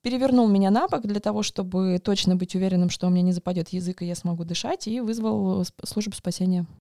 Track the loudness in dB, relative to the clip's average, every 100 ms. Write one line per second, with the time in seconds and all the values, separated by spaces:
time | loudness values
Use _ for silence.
0 | -2 0 4 6 6 6 4 2 2 -2
1 | -2 -2 -2 -2 -4 -4 -4 0 0 0
2 | 0 0 2 0 0 -2 0 2 0 0
3 | 2 4 2 0 -2 -4 -4 -6 -6 -6
4 | -8 -6 -4 -4 -4 -6 -4 -6 -4 -4
5 | -4 -2 -2 0 0 0 -2 -6 -8 -4
6 | -6 -6 -8 0 2 2 -2 -10 _